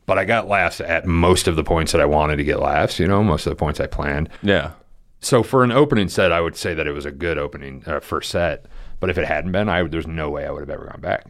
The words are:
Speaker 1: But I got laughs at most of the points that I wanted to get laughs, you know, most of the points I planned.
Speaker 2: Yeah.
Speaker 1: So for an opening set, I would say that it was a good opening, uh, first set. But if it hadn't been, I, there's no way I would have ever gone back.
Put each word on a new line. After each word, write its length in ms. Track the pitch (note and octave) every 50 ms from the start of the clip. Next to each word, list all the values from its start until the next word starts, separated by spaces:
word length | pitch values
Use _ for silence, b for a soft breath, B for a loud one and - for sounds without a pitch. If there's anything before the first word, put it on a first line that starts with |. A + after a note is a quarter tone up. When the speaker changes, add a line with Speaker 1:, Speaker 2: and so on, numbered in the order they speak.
| -
Speaker 1:
But 120 | - F#2+ F#2+
I 80 | G2
got 220 | G2 A#2 A2+ - F#2+
laughs 340 | G2+ G2 F2 E2+ - -
at 240 | E2+ E2 E2 E2 -
most 420 | F2+ E2 E2+ F2 F2+ F2+ - - F#2+
of 80 | E2
the 80 | D#2 D2
points 280 | - F2 E2 D#2 -
that 80 | - E2
I 20 | D2
wanted 320 | D2 D2+ D2+ D2+ D2+ D2+
to 80 | D2 C#2+
get 160 | D2+ - -
laughs, 380 | C2+ C#2 D2 D2+ G2 A2 - -
you 100 | E2+ F#2
know, 160 | G2 G2+ G#2+
most 220 | G2+ D2+ D2+ -
of 40 | D#2
the 40 | D2
points 240 | - E2 D2+ D2 -
I 60 | -
planned. 420 | - - - - C#2+ C#2+ D2 D#2+ - B B
Speaker 2:
Yeah. 300 | - G3+ G3 F#3 - G2+ - - _ _ - - - _ _ -
Speaker 1:
So 220 | - - C#3 A#2
for 220 | G#2+ - - C3 B2
an 80 | A#2+
opening 360 | A#2 C3+ D3+ D3 C3+ G#2+ G2 F2
set, 200 | - G#2+ G2 F2
I 120 | E2 E2+
would 120 | E2+ E2 -
say 180 | - - G2 E2
that 120 | D#2 D#2
it 60 | D2
was 140 | C#2+ D2 C#2
a 40 | D2
good 280 | C#2 C2+ E2+ E2+ D#2 D2
opening, 440 | D2 C#2+ - D2 C#2 C2+ C2+ C2+ -
uh, 140 | - D2+ C#2
first 300 | - - E2+ C#2+ - -
set. 360 | - F2+ E2+ D#2+ C#2+ - - b b b b b b b
But 80 | F2+ F#2
if 80 | E2+
it 80 | F2 D2+
hadn't 280 | - D#2 D2 D2+ F#2
been, 180 | F2+ G2 G#2+ G#2
I, 120 | F2 F2+ F2
there's 220 | D#2 D#2+ E2 D#2
no 220 | D#2+ D#2+ E2 D2+ D2
way 160 | D2 C#2+ C#2+
I 40 | C#2+
would 100 | C#2+ D2
have 80 | D2 C#2
ever 160 | C#2+ - C2+
gone 160 | C#2 - -
back. 240 | - F2 - - -